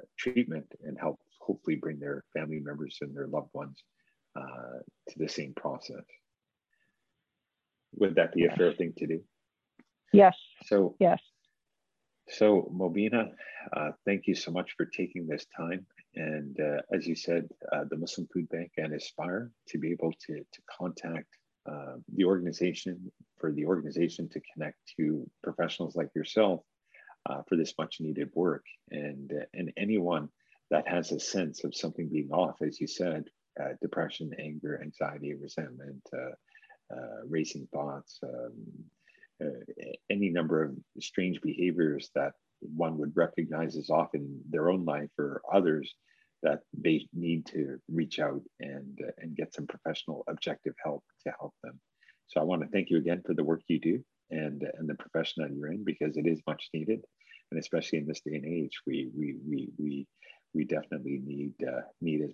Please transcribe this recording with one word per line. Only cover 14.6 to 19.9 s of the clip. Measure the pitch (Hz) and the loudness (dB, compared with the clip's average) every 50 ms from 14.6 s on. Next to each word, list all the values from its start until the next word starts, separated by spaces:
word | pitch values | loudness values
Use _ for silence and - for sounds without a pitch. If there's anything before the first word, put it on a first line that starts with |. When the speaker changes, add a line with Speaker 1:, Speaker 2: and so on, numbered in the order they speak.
| 87 - - | -2 -2 -2
Speaker 1:
for | - 80 | -4 -4
taking | - - - 90 - - 90 82 | -2 -2 -4 -4 -2 -4 -6 -4
this | 80 76 - - - - | -4 -6 -6 -6 -10 -10
time. | - 82 85 92 95 98 - _ - _ _ _ | -6 -4 -4 -4 -6 -6 -12 _ -20 _ _ _
And, | 80 80 78 78 76 73 69 67 76 | -6 -4 -4 -4 -4 -6 -6 -2 0
uh, | 76 73 73 73 - - 98 | 0 0 0 0 -2 0 -2
as | 85 78 | 0 0
you | 85 80 | 0 -2
said, | - - 87 85 82 - - - - - - | -2 0 2 2 2 2 -2 -8 -12 -4 -2
uh, | - 73 73 73 | -2 -2 0 -2
the | 78 | -4
Muslim | 78 82 - - - 82 - - | -4 -4 -4 -6 -6 -8 -2 -2
Food | 90 82 - | -2 -2 -2
Bank | - 85 87 85 _ | -4 -6 -6 -4 _
and | - 78 76 76 | -4 -4 -2 -4
Aspire | 76 - - - - 80 87 92 110 120 120 - _ _ - | -6 -8 -8 -8 -6 -4 -2 -2 -4 -4 -6 -12 _ _ -6
to | - | -4
be | 156 156 156 | -2 -2 -2